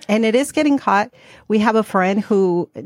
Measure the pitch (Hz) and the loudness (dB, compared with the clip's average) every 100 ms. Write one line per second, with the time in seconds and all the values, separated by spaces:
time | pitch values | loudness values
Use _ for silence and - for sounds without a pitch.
0 | - 214 226 226 277 - 302 277 - 196 | -4 -2 2 0 -2 -2 0 0 0 -2
1 | 214 _ - - - 214 220 220 214 196 | -2 _ -20 -16 -2 0 2 0 0 0
2 | 185 202 202 202 190 175 - - | 0 -2 0 0 2 0 -4 -10